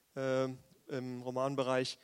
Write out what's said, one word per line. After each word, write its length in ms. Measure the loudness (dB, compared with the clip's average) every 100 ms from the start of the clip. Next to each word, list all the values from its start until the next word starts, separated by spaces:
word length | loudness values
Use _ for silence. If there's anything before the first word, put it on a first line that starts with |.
| _ -4
ähm, 400 | 2 2 2 -2 -14 -20 -8
im 340 | -6 -4 -6
Romanbereich. 760 | -4 0 0 2 2 2 0 -4